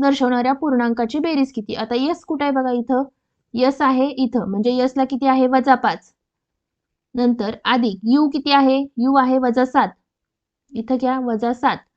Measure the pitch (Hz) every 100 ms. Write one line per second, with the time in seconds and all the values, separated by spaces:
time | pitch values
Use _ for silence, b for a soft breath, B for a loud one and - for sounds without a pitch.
0 | 277 277 254 247 247 269 311 254 233 233
1 | 233 294 330 302 269 - 214 - 220 240
2 | 277 339 - 302 285 269 262 247 240 262
3 | 269 _ _ _ _ 233 247 269 285 262
4 | 269 269 262 247 196 196 220 247 254 269
5 | 262 262 269 262 254 262 254 254 - -
6 | _ _ _ _ _ _ _ _ _ _
7 | _ 247 247 240 208 220 220 240 233 190
8 | 220 269 302 294 285 277 269 262 277 -
9 | 247 269 254 262 254 240 262 269 196 -
10 | _ _ _ _ _ _ _ 269 226 262
11 | 254 262 247 220 233 240 269 185 _